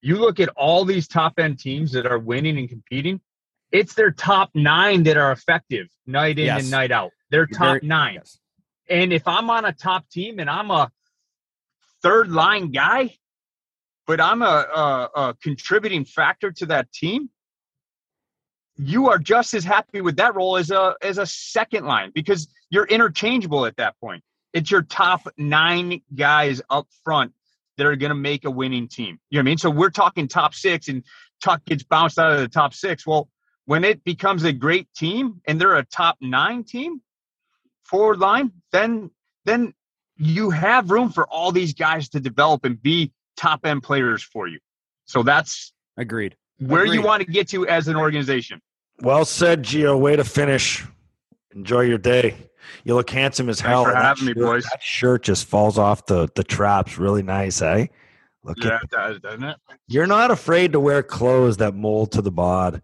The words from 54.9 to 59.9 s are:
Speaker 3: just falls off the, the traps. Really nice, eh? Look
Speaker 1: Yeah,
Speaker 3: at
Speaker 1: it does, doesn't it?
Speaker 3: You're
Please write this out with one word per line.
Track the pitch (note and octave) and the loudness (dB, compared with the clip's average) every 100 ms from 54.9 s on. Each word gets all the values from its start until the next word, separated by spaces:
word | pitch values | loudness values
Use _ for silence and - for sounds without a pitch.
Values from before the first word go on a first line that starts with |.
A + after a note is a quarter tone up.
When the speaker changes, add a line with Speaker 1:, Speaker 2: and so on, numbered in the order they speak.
| - B2+ B2 | -2 2 2
Speaker 3:
just | - F#2+ - | 0 -2 0
falls | G#2 G#2+ G#2 | 2 2 4
off | G2+ G#2 - | 2 2 0
the, | F#2 E2 - | 0 0 -2
the | |
traps. | G2 - G2+ G2+ F#2 - | -4 0 2 2 0 -4
Really | G2 G#2 | -2 0
nice, | F#2+ F#2+ G2 - | -2 -4 -4 -2
eh? | D#2+ F#2+ C#3+ _ _ _ _ _ | 0 0 -2 _ _ _ _ _
Look | - F#2+ | -16 -6
Speaker 1:
Yeah, | A2+ A2+ | -4 -4
Speaker 3:
at | |
Speaker 1:
it | A#2 | -4
does, | A#2 G#2 G#2 | -6 -6 -8
doesn't | F#2+ A2 | -14 -12
it? | C#3 D#3 _ - | -12 -12 _ -20
Speaker 3:
You're | _ | _